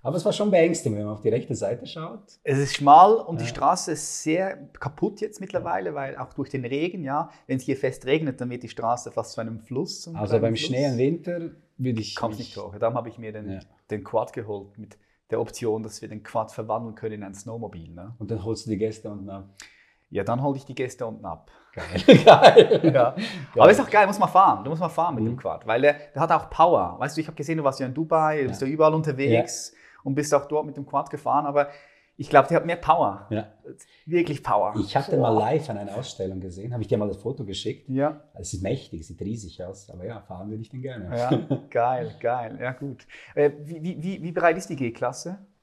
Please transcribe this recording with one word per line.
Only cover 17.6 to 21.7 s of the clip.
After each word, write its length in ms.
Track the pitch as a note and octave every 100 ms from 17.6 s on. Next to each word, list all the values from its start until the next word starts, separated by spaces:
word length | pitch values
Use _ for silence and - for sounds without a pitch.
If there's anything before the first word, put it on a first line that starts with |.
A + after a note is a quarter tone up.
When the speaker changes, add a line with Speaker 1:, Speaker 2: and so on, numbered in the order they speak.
| G#2+ F#2 E2
Speaker 2:
ne? 220 | E2+ G2 A#2+
Speaker 1:
Und 100 | G#2
dann 160 | A2 G#2
holst 220 | A2 A2
du 20 |
die 80 | G2+
Gäste 320 | A2 G#2+ A2
unten 220 | G2+ G2
ab? 180 | G2 G2 _ - _ _ _ _
Speaker 2:
Ja, 120 | G2+ G2+
dann 180 | A#2+
hol 120 | C#3+ C#3
ich 80 | -
die 100 | B2+
Gäste 320 | B2 - A#2
unten 180 | G#2+ G2+
ab. 240 | E2 - - _